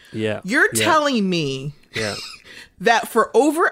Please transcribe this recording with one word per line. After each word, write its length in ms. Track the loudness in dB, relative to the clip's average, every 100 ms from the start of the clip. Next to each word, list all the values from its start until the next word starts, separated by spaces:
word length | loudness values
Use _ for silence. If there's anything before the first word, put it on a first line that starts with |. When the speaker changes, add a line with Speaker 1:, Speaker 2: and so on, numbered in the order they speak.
| -12
Speaker 1:
Yeah, 300 | -4 -4 -4
Speaker 2:
You're 260 | -2 0 2
Speaker 1:
yeah. 100 | 2
Speaker 2:
telling 460 | 2 2 2 0 0
me 440 | 0 -2 -4 -10 -14 _
Speaker 1:
Yeah. 220 | -6 -6 -6 -12 -18 -20
Speaker 2:
<laughs> 320 | -20 -20 -4
that 280 | 0 0 0
for 280 | 0 2 2
over 340 | 2 2 0